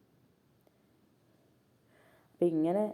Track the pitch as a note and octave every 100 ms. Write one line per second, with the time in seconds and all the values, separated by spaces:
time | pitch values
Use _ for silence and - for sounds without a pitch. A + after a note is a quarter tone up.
0 | _ _ _ _ _ _ _ _ _ _
1 | _ _ _ _ _ _ _ _ _ _
2 | - - _ - F3 D#3+ D#3+ G3 G#3+